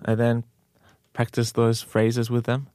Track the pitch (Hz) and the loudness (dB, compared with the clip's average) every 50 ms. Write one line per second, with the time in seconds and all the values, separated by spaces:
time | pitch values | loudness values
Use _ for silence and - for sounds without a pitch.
0 | - - 113 113 117 117 117 117 117 - _ _ _ _ _ _ _ _ _ _ | -4 -2 0 2 2 2 2 0 -2 -6 _ _ _ _ _ _ _ _ _ _
1 | _ _ - - 120 - - 120 117 110 - 117 117 113 113 - - - - 110 | _ _ -6 -4 -4 -2 -2 -2 -2 -2 0 2 2 2 2 0 -4 -2 0 0
2 | 110 113 117 123 113 113 120 120 117 - 123 135 139 - | 2 2 0 -2 -2 -2 -2 -2 -2 -2 -4 -4 -6 -10